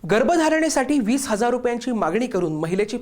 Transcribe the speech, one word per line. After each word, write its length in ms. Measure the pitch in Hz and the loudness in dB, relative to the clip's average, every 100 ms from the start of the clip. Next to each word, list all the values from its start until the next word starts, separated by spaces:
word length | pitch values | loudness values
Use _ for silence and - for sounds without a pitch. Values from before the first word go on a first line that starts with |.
| 160 | 0
गर्भधारणेसाठी 880 | 202 277 349 311 320 311 294 262 294 | 2 4 4 2 2 0 0 0 0
वीस 280 | 214 269 - | 2 -2 0
हजार 220 | 208 240 | 0 0
रुपयांची 420 | 247 247 240 240 | 0 -2 -4 -4
मागणी 360 | 226 165 190 247 | -2 0 0 0
करून 280 | 196 175 156 | -2 -2 -2
महिलेची 420 | 160 185 214 247 | -2 -2 -2 -4